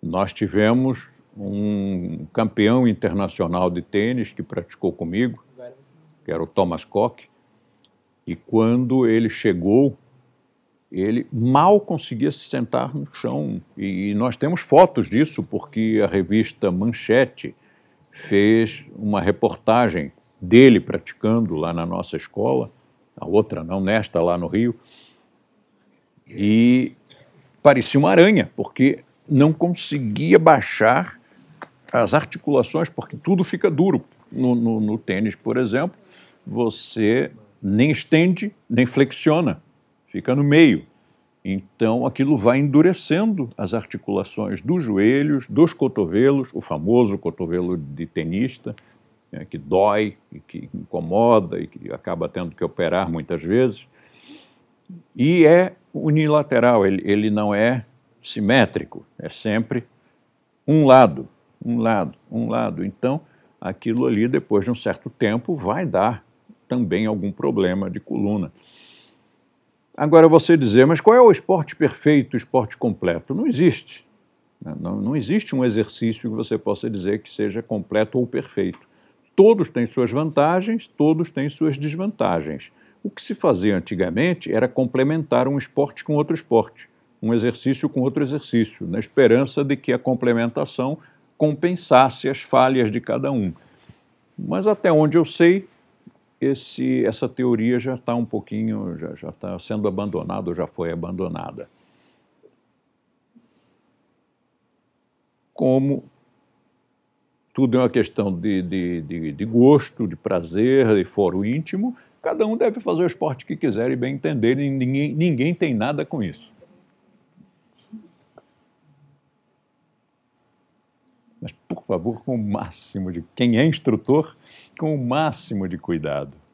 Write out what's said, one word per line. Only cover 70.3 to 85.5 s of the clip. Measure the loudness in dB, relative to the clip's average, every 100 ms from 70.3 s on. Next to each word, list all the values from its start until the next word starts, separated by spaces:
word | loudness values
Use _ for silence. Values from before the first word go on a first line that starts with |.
| 8 6 4
dizer, | 6 6 6
"Mas | 6
qual | 6 8
é |
o | 8
esporte | 6 2 -2 -2 -2
perfeito, | -2 2 2 4 2
o | -6
esporte | -2 -2 -2 -4
completo?" | -4 -2 -2 -4 -4
Não | -4 -2
existe. | 2 2 2 -8 -20 _ _ _ _ _ _ -14 -10
Não, | -8 -6
não | -4 -4
existe | -2 -2 -2 -2
um |
exercício | 0 0 -4 -4 -4 -4 -8
que | -6
você | -4 -4
possa | -4 -6 -6
dizer | -6 -4 -4
que | -8
seja | -6 -6 -6
completo | -6 -8 -4 -2 -2 -2
ou | -4
perfeito. | -6 -6 -6 -6 -8 _ _ _ _ _ 4
Todos | 6 6 0
têm | -2 -4
suas | -2 -2
vantagens, | -2 -2 0 2 0 -2 -6 -8
todos | _ 0 2 -2
têm | -4 -6
suas | -2 -2 -2
desvantagens. | -6 -6 -8 -4 -2 -2 -4 -10 -14 _ _ _
O | -14
que | -14
se | -12 -4
fazia | 0 0 0 -2
antigamente | -4 -4 -4 -2 -2 -2 -4
era | -2 -2
complementar | -2 -2 0 0 -2 0 0
um | 0